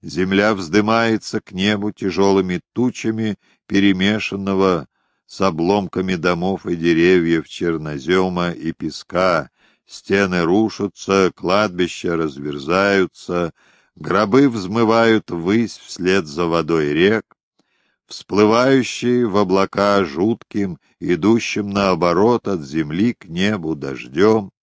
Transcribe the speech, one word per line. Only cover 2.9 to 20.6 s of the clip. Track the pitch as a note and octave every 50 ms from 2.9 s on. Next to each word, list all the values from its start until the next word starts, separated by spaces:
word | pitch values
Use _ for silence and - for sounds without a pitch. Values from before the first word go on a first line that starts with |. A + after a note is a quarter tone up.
| - - - A2+ A2+ A2 A2 A2 G2+ _ _ _ _ _ _
перемешанного | _ - G2 G2 G2+ G2 F#2 F#2 G2+ G#2+ G#2+ G2+ - - G2 G2 G2 G2 F#2+ G2 F#2+ F2+ E2 D2 _ _ _ _ _ _ _ _
с | _ - -
обломками | G2+ F#2+ E2+ D#2 E2 F2 G2+ G#2 G2 E2+ - - F#2 F#2 F#2
домов | F2 D2+ F2+ F2 E2+ F2 F#2+ G2 F2+ -
и | F2+ F2
деревьев, | E2 E2 E2+ E2+ D#2+ E2+ F2 F#2 F2+ E2+ E2 E2 D#2+ D2+ -
чернозема | - - F2 F2 E2 D#2+ D#2 D2+ D2+ C#2+ C2 E2 F2+ F#2+ F#2 F#2 F2+ F2 F2 F2
и | E2+ - D#2 E2 D#2
песка. | _ - D#2+ D2 - - _ - F2+ F#2 F#2 F2 D#2+ C#2+ - _ _ _ _ _ _ _
Стены | _ - - _ - G2 G2 G2+ F#2+ F2+ F2+ E2+
рушатся, | D#2+ F2+ G#2 A2+ G#2+ - - G2+ G2 _ - - - G2 G2 F#2+ F2+ -
кладбища | _ - F2 F2+ G2+ G#2+ G#2+ F2+ F2 F#2 E2 - - - F2+ E2+
разверзаются, | E2 E2 D#2 C2+ C#2 C#2+ D2 D2 C#2+ C#2 D2 F2 F#2+ G2 G2+ G2+ G2 F#2 E2 _ - - - F2+ F2 F2 E2 - _ _ _ _ _ _ _ _
гробы | - D#2 D2+ F2 F#2+ G#2+ - G2 C3 C#3+ C#3
взмывают | A#2 A2+ F#2 F2+ G2+ A#2 A#2 G#2+ A2+ A2+ A#2 A2+ A2+ G#2+ - -
ввысь | - E2+ E2 F2+ G#2 A2+ A#2 G2 - -
вслед | - - - - F2 F2+ F#2 G2 F2
за | D2+ C#2+ D2+ F2
водой | E2+ E2 E2+ D#2+ D2 E2+ D#2+ D2+ D2 D2
рек, | D#2 F2 G2 A2 A2 - _ _ _ _ _ _ _ _ _ _ _ _ _ _ _ _
всплывающие | _ - - - _ F#2 G2 G#2+ G#2 A2 A#2 B2 C3+ C3+ C3+ A#2+ - - - - A#2+ B2 B2 A#2+
в | A2 F#2
облака | G2+ G#2 F2+ F#2 F#2+ F#2+ F#2 - - G2+ G2+ G2+ G2 G2
жутким, | D#2+ C#2 D#2 F#2 A2 A#2 A2+ - _ - G#2+